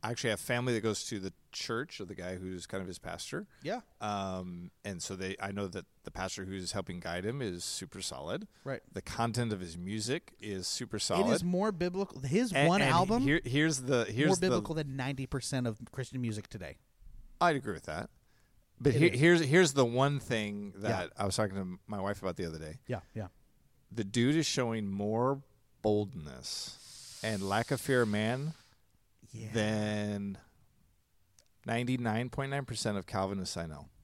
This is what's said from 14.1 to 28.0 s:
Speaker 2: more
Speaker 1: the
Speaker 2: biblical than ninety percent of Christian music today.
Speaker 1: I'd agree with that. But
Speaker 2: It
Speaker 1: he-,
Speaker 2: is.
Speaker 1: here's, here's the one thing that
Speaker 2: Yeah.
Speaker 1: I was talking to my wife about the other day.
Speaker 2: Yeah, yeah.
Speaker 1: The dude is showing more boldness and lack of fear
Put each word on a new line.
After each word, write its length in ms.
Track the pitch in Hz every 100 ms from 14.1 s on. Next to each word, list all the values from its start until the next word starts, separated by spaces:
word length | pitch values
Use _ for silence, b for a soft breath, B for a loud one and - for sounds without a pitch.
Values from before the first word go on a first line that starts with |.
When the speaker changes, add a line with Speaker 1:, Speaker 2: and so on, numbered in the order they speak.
| 110 156
Speaker 2:
more 40 | 185
Speaker 1:
the 40 |
Speaker 2:
biblical 340 | 185 120 104
than 220 | 160 151 135
ninety 300 | 131 135 135
percent 420 | 139 - 135 123
of 100 | 107 117
Christian 280 | - 123 131
music 280 | 120 104 -
today. 300 | 107 82 67 _ _ - - - -
Speaker 1:
I'd 140 | 175
agree 200 | 143 131
with 100 | 82
that. 260 | - 80 - _ _ _ _ _ _ _
But 160 | 143 120
Speaker 2:
It 20 |
Speaker 1:
he-, 80 | 170
Speaker 2:
is. 140 | 123
Speaker 1:
here's, 200 | 165 175
here's 300 | 147 160 175
the 100 | 139
one 340 | 120 120 139 143
thing 540 | - 113 104 101 101 98
that 320 | 107 104 87
Speaker 2:
Yeah. 80 | -
Speaker 1:
I 40 | 101
was 100 | 92
talking 180 | 107
to 240 | 95 92 90 -
my 140 | 104
wife 200 | 98 101
about 140 | 95 85
the 100 | 85
other 120 | 80
day. 200 | 78 80 -
Speaker 2:
Yeah, 120 | 117 -
yeah. 140 | - 95 _ _ _ _ _ _
Speaker 1:
The 100 | 113
dude 320 | 101 117 120
is 120 | 156 147
showing 440 | - 120 113 101
more 520 | 98 104 110 123 139 - _ _ _
boldness 1400 | 107 104 104 87 73 64 64 - - - - - - -
and 180 | 107 107 98
lack 220 | 101 117
of 100 | 135
fear 220 | - 127